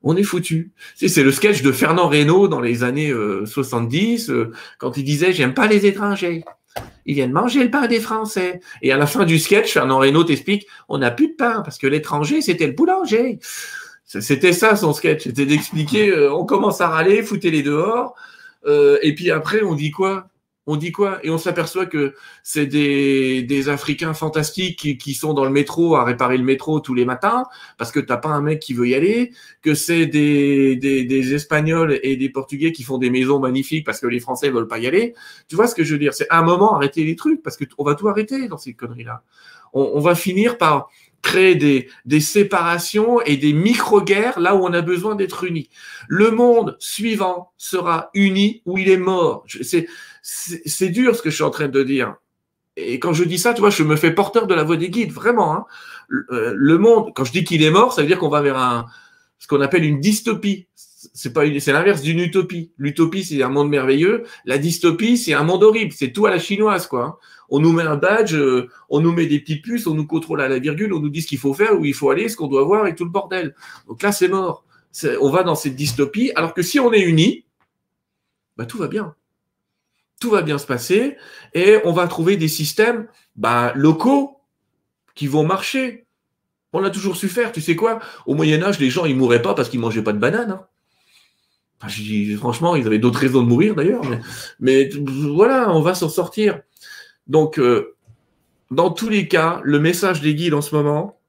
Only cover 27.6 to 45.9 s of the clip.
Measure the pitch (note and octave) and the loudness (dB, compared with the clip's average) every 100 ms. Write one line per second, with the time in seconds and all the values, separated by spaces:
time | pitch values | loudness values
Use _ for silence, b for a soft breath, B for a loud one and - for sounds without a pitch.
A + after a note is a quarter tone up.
27.6 | B B A#2 D3 - A#2+ D#3 D3 D3 D#3 | B B -6 -4 -2 -4 -2 -2 -2 -4
28.6 | - B2 B2 B2+ E3+ A3+ A#3+ B B B | -4 -2 0 2 2 0 -2 B B B
29.6 | D#3 D3+ - E3+ D#3+ D3+ D3 D3 C#3+ C#3 | -2 -2 0 0 2 2 2 2 2 4
30.6 | C3+ B2+ C3+ C3+ B2+ C3+ B2+ C#3+ D3 D3+ | 2 2 0 -2 0 -2 0 -4 -2 -2
31.6 | D#3 E3 E3 C#3 C3+ C3 C3+ C3+ C3+ C#3+ | 0 0 0 0 -2 -2 -4 -6 -10 -4
32.6 | D#3 E3 A#2+ C3 B2+ B2+ B2+ C#3+ C3 B2+ | -4 -4 -8 -2 0 0 0 0 0 -2
33.6 | C3+ D#3 D3+ G#2+ B2 A#2+ A#2+ B2+ C#3+ B2 | -2 -4 -4 -4 -4 -4 -6 -4 -2 -2
34.6 | A2+ A#2 A#2+ E3+ A#3 A#3 B B B D#3+ | -4 -4 -2 0 -2 -6 B B B 0
35.6 | A#3+ A#3 D#3 D3+ D3 - D3+ E3 E3 F3 | 0 2 -2 0 -2 -2 0 2 4 4
36.6 | G#3 F3+ C#3 D#3+ D#3 E3 D#4 - - - | 4 2 0 0 -4 -2 -2 -2 -4 -10
37.6 | C#3+ - C#3+ D3 G#3 G3+ G#3+ C4+ B3 D#3 | -12 -6 -2 0 0 -2 -4 -6 -8 -10
38.6 | - A#2+ A#2+ A#2+ A#2 A#2 _ b b b | -14 -14 -14 -14 -14 -16 _ b b b
39.6 | b C3+ C#3 D3 D3+ F3 - F#3 A3+ A#3+ | b -2 0 2 2 0 0 0 0 2
40.6 | E3 D3 C#3 b b _ - F3+ F#3 E3+ | 0 0 -2 b b _ -2 4 4 6
41.6 | D3 C3+ B2 B A#2 D3+ D3+ G#3 G3+ G3 | 4 2 -2 B -2 0 2 2 2 2
42.6 | E3+ E3+ E3+ G#3 A3 A#3+ D3 C#3+ D3 D3+ | 0 -2 -2 0 2 2 2 0 2 2
43.6 | F#3+ A#3+ - G#3 E3+ G3 A#3 F#3+ F3 G3 | 2 0 2 2 2 0 0 0 2 2
44.6 | F3+ F3 E3 F3+ G3+ G#3 F#3+ - F#3 E3 | 2 -2 -2 -2 -2 -4 -4 -6 -6 -6
45.6 | C#3+ B B | -8 B B